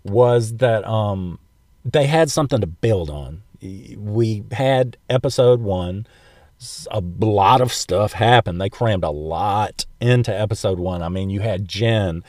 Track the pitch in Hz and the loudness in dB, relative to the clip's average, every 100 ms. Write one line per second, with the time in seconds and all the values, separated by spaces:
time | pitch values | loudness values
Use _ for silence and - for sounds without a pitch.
0 | - 101 123 120 110 117 123 110 98 110 | -2 2 4 4 0 0 2 2 0 -2
1 | 104 95 92 82 _ _ _ _ 127 151 | 0 -2 -6 -10 _ _ _ _ 0 2
2 | 139 160 156 - 147 127 90 85 117 101 | 4 4 2 2 0 0 -2 -2 0 0
3 | 78 73 67 85 - - 95 95 127 - | -2 -8 -10 -14 -18 -18 -16 -16 -16 -12
4 | 104 107 113 107 - - 135 131 123 - | -4 0 0 -2 -6 -2 0 2 0 -6
5 | - 120 143 - 123 123 107 92 90 95 | -2 -2 0 4 4 4 2 -2 -4 -6
6 | 113 _ - _ _ _ - - - 107 | -10 _ -20 _ _ _ -18 -16 -8 -6
7 | 87 87 110 104 98 127 123 - - 90 | -6 -2 0 4 6 6 4 -2 -2 0
8 | 107 - 113 120 98 87 98 - 117 95 | 0 2 4 4 4 -4 -6 -2 -2 0
9 | 82 76 78 82 101 101 104 - - - | -2 -4 -6 -4 -2 -2 -4 -6 -14 -2
10 | 120 123 117 98 107 101 104 90 90 90 | 2 2 2 -2 -4 -2 -2 -2 -2 -4
11 | 85 92 95 98 110 92 98 98 117 110 | -4 -4 -4 -2 -2 -4 -6 -2 2 2
12 | 95 82 | 0 -4